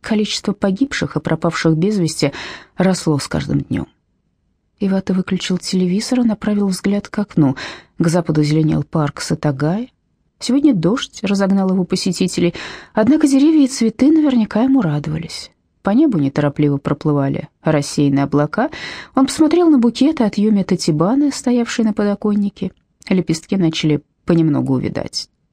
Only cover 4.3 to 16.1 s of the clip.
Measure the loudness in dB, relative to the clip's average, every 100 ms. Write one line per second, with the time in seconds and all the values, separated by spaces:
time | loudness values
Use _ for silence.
4.3 | _ _ _ _ _ -2 -2 0 -2 -2
5.3 | -4 -2 -6 -2 -2 0 -2 -2 0 0
6.3 | -2 -2 -2 -2 -2 -2 -2 -4 -6 -2
7.3 | 2 2 0 -10 -16 _ _ 0 0 0
8.3 | 0 2 2 2 0 -2 -4 -4 -6 -6
9.3 | -2 -2 -2 -2 -2 -6 _ _ _ _
10.3 | _ -2 2 2 2 0 -2 -6 -8 -4
11.3 | 0 2 2 2 0 0 -2 -2 -2 -2
12.3 | 0 -2 -2 -14 -16 -8 0 2 4 4
13.3 | 4 4 4 2 2 -2 2 4 4 4
14.3 | 2 0 0 2 2 2 -2 -4 -8 -8
15.3 | -14 -18 _ _ _ 0 2 2